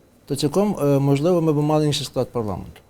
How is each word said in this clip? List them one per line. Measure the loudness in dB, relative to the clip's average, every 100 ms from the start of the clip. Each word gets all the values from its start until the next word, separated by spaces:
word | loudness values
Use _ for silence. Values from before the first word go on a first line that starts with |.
| _ _ -8
то | -4
цілком, | 0 0 0 0
е, | 0 2
можливо, | 2 2 2 2
ми | 2
б | 2
мали | 2 2 2
інший | -2 -4
склад | -4 -4
парламенту. | -4 -4 -6 -10 -18 _